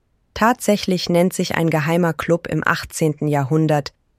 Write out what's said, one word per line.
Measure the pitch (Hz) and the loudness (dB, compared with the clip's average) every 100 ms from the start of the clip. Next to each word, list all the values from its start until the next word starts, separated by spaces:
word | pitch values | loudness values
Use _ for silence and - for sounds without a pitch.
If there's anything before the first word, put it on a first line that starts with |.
| _ _ _ - | _ _ _ 0
Tatsächlich | 220 247 - 208 - 180 - | 0 2 0 0 0 -2 0
nennt | 170 180 | 2 2
sich | - 180 - | 0 -2 0
ein | 165 | 0
geheimer | 156 151 170 170 | 0 2 2 0
Club | 156 - 170 - | -2 -2 -2 -2
im | 156 - | -2 0
achtzehnten | 165 - - 156 151 151 | -2 -6 -2 -2 0 -2
Jahrhundert | 147 131 156 156 147 143 - _ | 0 0 0 2 0 -2 -12 _